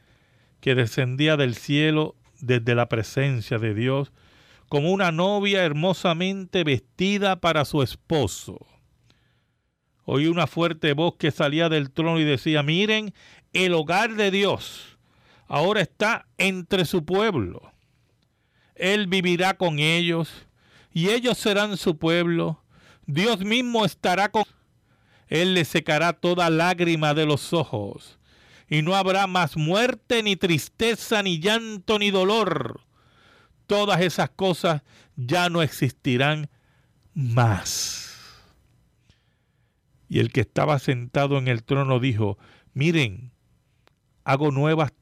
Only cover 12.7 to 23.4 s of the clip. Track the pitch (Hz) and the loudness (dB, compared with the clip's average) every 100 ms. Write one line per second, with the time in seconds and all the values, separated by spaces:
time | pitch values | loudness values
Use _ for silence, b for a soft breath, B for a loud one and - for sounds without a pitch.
12.7 | 165 208 214 214 - B B B 175 185 | 0 0 0 -4 -12 B B B -2 0
13.7 | 170 151 180 226 220 202 190 196 117 - | 0 0 0 0 0 0 2 0 -2 -6
14.7 | - - - _ b b b b 139 170 | -16 -20 -20 _ b b b b 0 0
15.7 | 214 170 - 214 226 - - 190 185 170 | 0 -2 -2 0 -2 -6 -2 -2 -2 -2
16.7 | 196 160 185 151 190 220 165 92 - - | 0 0 -2 0 0 2 0 -2 -6 -18
17.7 | _ _ _ _ _ _ _ _ _ _ | _ _ _ _ _ _ _ _ _ _
18.7 | - 180 208 196 190 180 175 185 190 180 | -4 0 0 2 0 2 2 0 0 0
19.7 | 147 156 170 170 165 160 - - _ b | 0 2 2 0 -2 -4 -10 -20 _ b
20.7 | b b 170 175 233 247 208 226 196 208 | b b -2 0 0 0 -2 0 0 0
21.7 | 196 - 156 165 170 170 165 165 156 _ | -2 -4 -2 0 2 2 0 -2 -6 _
22.7 | b b b b 143 214 214 | b b b b -2 0 0